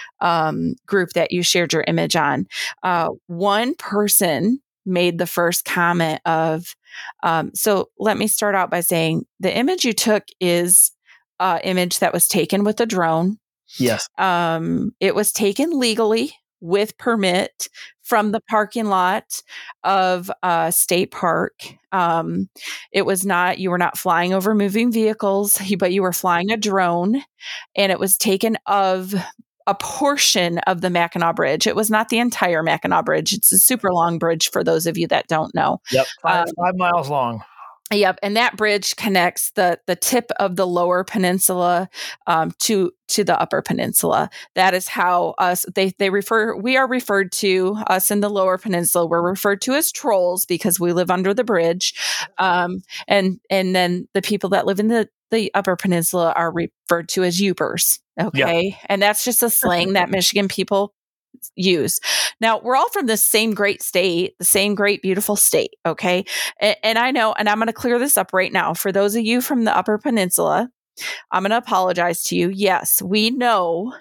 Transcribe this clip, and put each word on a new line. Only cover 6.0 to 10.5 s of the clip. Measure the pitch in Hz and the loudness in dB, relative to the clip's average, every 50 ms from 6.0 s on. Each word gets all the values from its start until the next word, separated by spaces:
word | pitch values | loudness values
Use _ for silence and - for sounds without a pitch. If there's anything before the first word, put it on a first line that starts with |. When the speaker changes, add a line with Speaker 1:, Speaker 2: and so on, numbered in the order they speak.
| 165 160 156 - - | 0 0 -2 -2 -2
Speaker 1:
of, | 165 165 160 160 165 156 160 175 - - - _ _ - - - - - - - | -2 0 0 0 0 -2 -2 -6 -10 -18 -20 _ _ -18 -18 -16 -16 -14 -6 -2
um, | - 165 165 - - - | 0 0 0 -2 -2 -4
so | - - 220 202 190 - - _ _ | -2 0 0 2 0 0 -4 _ _
let | 196 220 202 | -2 -2 0
me | 208 214 214 | 0 0 -2
start | - - 220 208 196 | -2 -2 0 0 0
out | 190 180 - | 0 0 0
by | - 175 | -2 -2
saying | 170 - 180 165 160 160 160 165 - - _ _ | -2 0 0 0 2 0 0 -2 -4 -8 _ _
the | 185 185 - | -4 -2 0
image | - 247 294 370 359 - | 0 0 0 0 0 -2
you | 247 214 | -2 -2
took | - - 233 214 202 - - - _ | 0 0 0 0 0 -2 -6 -8 _
is | 185 175 | 0 0